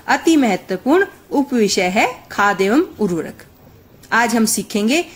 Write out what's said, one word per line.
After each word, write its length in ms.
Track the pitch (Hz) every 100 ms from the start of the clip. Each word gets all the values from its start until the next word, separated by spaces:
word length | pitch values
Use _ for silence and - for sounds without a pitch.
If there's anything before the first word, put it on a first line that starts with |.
| -
अति 300 | 269 330 320
महत्वपूर्ण 720 | 247 180 - 185 254 349 381 - -
उपविषय 520 | 269 277 247 202 -
है 420 | 180 202 349 480 -
खाद 280 | - 202 185
एवं 240 | 190 262 381 -
उर्वरक। 420 | 208 170 143 - - - - - - - -
आज 220 | 220 233
हम 100 | 233
सीखेंगे 600 | 220 - 190 208 214 302 349